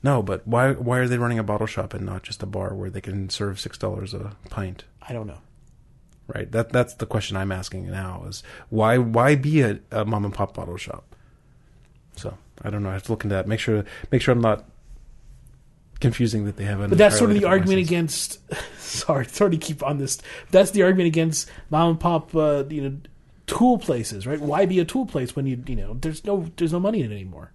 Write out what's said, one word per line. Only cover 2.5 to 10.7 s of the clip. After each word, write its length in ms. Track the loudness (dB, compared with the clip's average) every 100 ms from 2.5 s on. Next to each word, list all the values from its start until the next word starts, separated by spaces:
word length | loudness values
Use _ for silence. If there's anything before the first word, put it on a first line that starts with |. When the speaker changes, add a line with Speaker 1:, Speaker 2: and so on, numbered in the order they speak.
| -6 -6
Speaker 1:
where 160 | -6 -8
they 100 | -10
can 300 | -8 -6 -6
serve 280 | -4 -4 -4
six 200 | -10 -6
dollars 340 | -6 -4 -8
a 220 | -8 -10 -12 -12
pint? 340 | -8 -8 -8 -18 _ -12
Speaker 2:
I 60 |
don't 140 | -10 -10
know. 120 | -14 -20 -20 -20 -20 -20 -20 -20 _ -12
Speaker 1:
Right. 240 | -10 -4
That, 180 | -2 0
that's 240 | 0 0
the 120 | -4 -4
question 300 | -4 -4 -4
I'm 160 | -4
asking 380 | -4 -8 -10 -10
now 340 | -8 -8 -10 -12
is 140 | -14 -16 -20 -6
why, 280 | 2 4 4
why 360 | 4 4 4
be 280 | 4 4 4
a, 160 | 4 0 -4
a 140 | -4
mom 200 | 0 0
and 100 | -2
pop 200 | -2 -4
bottle 220 | -4 -10